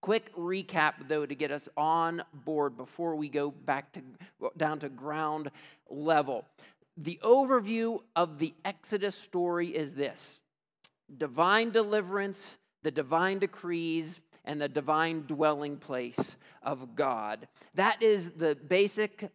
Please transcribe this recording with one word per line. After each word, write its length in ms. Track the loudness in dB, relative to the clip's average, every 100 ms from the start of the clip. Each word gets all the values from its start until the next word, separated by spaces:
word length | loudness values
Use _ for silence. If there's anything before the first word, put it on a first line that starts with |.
Quick 320 | 2 0 0 -8
recap, 720 | -4 -4 -4 2 2 2 -4
though, 160 | -4 -2
to 100 | -4
get 160 | -4
us 160 | -4 -8 -2
on 480 | 2 2 2 -2 -8
board 440 | -12 -4 0 0 -2
before 400 | -16 -6 -4 -2
we 100 | -4
go 240 | -2 -4
back 400 | -6 -4 -4 -4
to, 100 | -16 -18 -20 -20 _ -8 -2
down 240 | -2 -2
to 80 | -8
ground 640 | -10 -8 -4 -4 -4 -8 -12 -20 _ _
level. 560 | -6 2 4 4 -4 -6 _ -20 _ _ -10
The 160 | -8 -4
overview 800 | 6 8 8 4 2 -2 -2 -4 _
of 260 | 0 0 0
the 140 | -4 -4 -10
Exodus 500 | -10 -4 -2 -2 -6
story 580 | -6 -2 0 0 -2
is 200 | -2 -4
this: 480 | -4 -4 -4 -12 -14 _ _ _ _ -20 _ _ -6
divine 540 | -6 2 4 4 4
deliverance, 840 | 0 2 0 0 -4 -4 -6 -12 -14 _ _
the 80 | -4
divine 480 | -4 0 2 2 2
decrees, 800 | -2 -4 -6 -4 0 -2 -4 -12 _ _
and 160 | -8 -4
the 80 | -2
divine 540 | -2 2 2 4 0 -4
dwelling 520 | 2 2 2 -2 -8
place 580 | -6 -6 -4 -4 -4 -6 -20 -10
of 360 | -6 -6 -8 0
God. 500 | 0 0 -2 -6 -10 _ -12 2
That 280 | 2 4
is 280 | 4 4 0
the 240 | -2 0 0
basic 760 | 2 4 4 2 -4 -4 -14